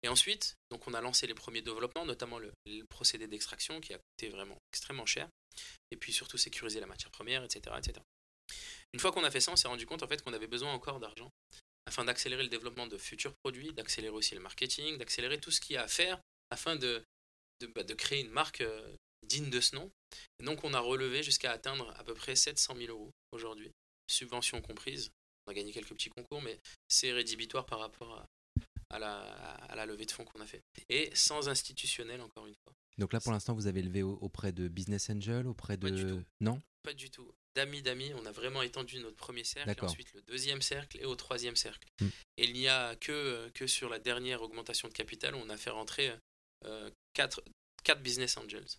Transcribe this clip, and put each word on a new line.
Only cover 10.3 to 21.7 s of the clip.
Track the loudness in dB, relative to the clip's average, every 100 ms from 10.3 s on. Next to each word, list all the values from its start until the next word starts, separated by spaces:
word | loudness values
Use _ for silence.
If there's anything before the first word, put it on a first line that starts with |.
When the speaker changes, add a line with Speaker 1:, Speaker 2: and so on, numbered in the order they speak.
Speaker 1:
avait | -4 -2
besoin | -2 -2
encore | -2 -4 -6
d'argent | -8 -12 -16 _ _ -20 _ _ -6
afin | -2 0
d'accélérer | 0 0 0
le | -2
développement | -2 -6 -6 -8
de | -6
futurs | -8 -4 -6 -2
produits, | -6 -4 -8
d'accélérer | -8 -2 -2 -2 0
aussi | 0 0
le |
marketing, | -10 -2 0 2 -2 -4
d'accélérer | -2 0 0 -2
tout | 2
ce | 2
qu'il | 4
y | -2
a |
à | 2
faire | 4 4 2 -6 _ _
afin | -4 0 2
de, | 2 0 -4 _ _ _ _ _
de, | -8
bah, | -6
de | -4
créer | 0 2 2
une | 0
marque, | 2 0 0
euh, | -2 -2 -10 -16 _ _ -2
digne | 0 2
de | 4
ce | 4 2
nom. | -8 _ _ -18 -18 _
Et |
donc | -4 -2
on | 2
a | 2
relevé | 4 2 2 2
jusqu'à | 4 4 4
atteindre | 0 -2